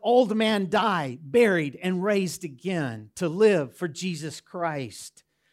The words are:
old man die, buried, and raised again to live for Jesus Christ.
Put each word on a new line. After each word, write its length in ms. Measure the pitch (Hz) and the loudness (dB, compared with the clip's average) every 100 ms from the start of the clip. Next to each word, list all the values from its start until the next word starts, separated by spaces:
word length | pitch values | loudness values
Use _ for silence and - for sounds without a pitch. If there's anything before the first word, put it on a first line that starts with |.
old 320 | 226 247 220 220 | 2 4 4 2
man 320 | 220 208 180 | 2 0 0
die, 500 | 208 214 175 139 131 | 0 2 0 -2 -8
buried, 580 | 143 240 226 175 147 123 | 0 4 4 4 -2 -4
and 220 | 180 185 | -4 -2
raised 400 | 202 202 180 - | 0 0 -2 -6
again 680 | 170 123 185 175 131 110 107 - | -12 -10 -6 -4 -4 -6 -12 -6
to 140 | 175 | -4
live 440 | 175 214 180 127 | 4 4 4 0
for 140 | - 175 | -6 -8
Jesus 540 | 143 185 156 156 - | -6 -6 -6 -10 -12
Christ. 840 | - 180 170 147 117 - - - _ _ _ | -14 -6 -6 -6 -8 -12 -20 -20 _ _ _